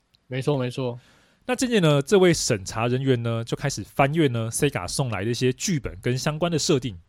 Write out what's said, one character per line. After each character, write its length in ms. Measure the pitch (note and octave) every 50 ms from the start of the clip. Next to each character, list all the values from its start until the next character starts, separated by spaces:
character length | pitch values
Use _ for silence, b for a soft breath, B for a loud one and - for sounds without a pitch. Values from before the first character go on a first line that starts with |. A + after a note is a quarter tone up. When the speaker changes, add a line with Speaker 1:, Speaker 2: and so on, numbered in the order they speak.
| _ _ _ _ _
Speaker 1:
没 140 | - B2+ C3
错， 160 | A#2+ D3+ D3 C3+
没 120 | B2 B2
错。 280 | - C3+ C3 B2 A#2+ A#2+ b b b b b b b b b
Speaker 2:
那 80 | - B3
渐 140 | A#3 C4+ A#3+
渐 140 | A#3+ G#3
呢， 180 | E3+ D#3 D3 C#3
这 180 | C#3 - G#3+ F#3+
位 140 | F#3 F3
审 320 | D#3+ - - - A#2+ F#2+ F#2+
查 240 | - - A2 A#2 B2
人 140 | B2 B2+
员 200 | C#3 C3+ B2+ A#2+
呢， 220 | A#2 A#2 A#2 A2+ A2+
就 100 | - -
开 140 | - - C#3
始 160 | - - G2
翻 280 | - - - C#3 C#3 D3+
阅 140 | E3+ D#3 C3+
呢 200 | A#2+ A#2 A2+ A#2
Sega 380 | - - D3+ C#3+ C#3 A2 F2 -
送 220 | - - C#3 A#2+
来 140 | G#2+ F#2 G2+
的 60 | A#2
一 40 | A#2+
些 180 | - B2 B2+
剧 260 | B2+ - - - E3+ C3+
本 160 | - - F#2 G2
跟 160 | - A#2+ B2
相 220 | C3 - D#3 D3+ D#3
关 120 | F3 E3+
的 80 | E3+ C#3+
设 220 | - - D#3+ B2+
定。 160 | C3 B2 F#2 E2 _